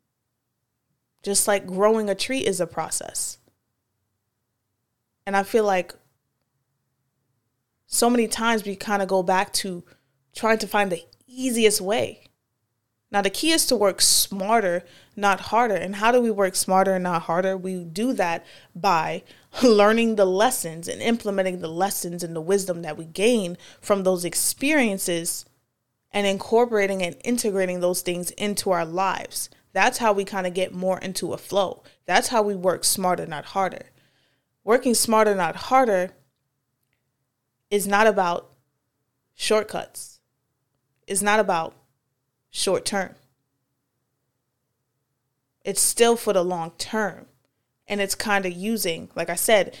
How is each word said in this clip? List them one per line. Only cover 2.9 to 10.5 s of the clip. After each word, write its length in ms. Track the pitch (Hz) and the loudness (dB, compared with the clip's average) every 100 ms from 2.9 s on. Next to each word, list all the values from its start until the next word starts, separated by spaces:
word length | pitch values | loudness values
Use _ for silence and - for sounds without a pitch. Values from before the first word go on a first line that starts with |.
| - - - - - _ _ _ _ _ _ _ _ _ _ _ _ _ _ _ _ _ _ - | -8 -8 -8 -8 -10 _ _ _ _ _ _ _ _ _ _ _ _ _ _ _ _ _ _ -2
And 100 | 196 | 0
I 60 | |
feel 220 | 196 233 | 2 2
like 320 | 208 185 180 - _ _ _ _ _ _ _ _ _ _ _ _ _ _ _ _ _ _ - | 2 2 -2 -10 _ _ _ _ _ _ _ _ _ _ _ _ _ _ _ _ _ _ -8
so 220 | - 240 | 0 2
many 180 | 240 220 | 4 0
times 360 | 226 226 226 | -2 0 -2
we 120 | 202 190 | -2 -8
kinda 320 | - 202 185 | -4 -2 0
go 160 | 190 | 0
back 280 | 185 185 190 | 2 2 0
to 300 | - 196 175 - _ _ _ _ - | -4 -6 -10 -14 _ _ _ _ -4
trying 240 | 220 | 0